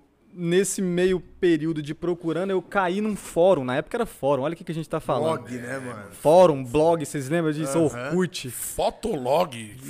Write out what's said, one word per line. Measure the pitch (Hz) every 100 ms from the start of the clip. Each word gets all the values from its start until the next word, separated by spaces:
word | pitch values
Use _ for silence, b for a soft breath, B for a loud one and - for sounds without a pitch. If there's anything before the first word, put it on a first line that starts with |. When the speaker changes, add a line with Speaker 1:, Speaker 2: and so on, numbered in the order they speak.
| _ _ _
Speaker 1:
nesse | 180 170 175 196 -
meio | 185 175 185 185
período | - - 180 160 160 156
de | 147
procurando, | 151 170 170 165 160 190
eu | 185
caí | 180 202 185 190
num | 214 196
fórum. | - 165 180 170
Na | 127 131
época | 160 -
era | 220
fórum, | - 139 143
olha | 139 165
o |
que |
que | 180
a | 160
gente | 156
tá | 160
falando. | - 135 156 160
Speaker 2:
Blog, | 104 123
né, | 120 135
mano? | 127 110 101
Speaker 1:
Fórum, | - 143 175 180 139
blog, | 127 147 160 165 143
vocês | 151 131
lembram | 170 156
disso? | 151 147 160
Speaker 2:
Aham. | 151 120 131
Speaker 1:
Orkut. | 175 185 - 127
Speaker 3:
Fotolog. | - - - 190 - 247 165 123 151 175 117 107 127 135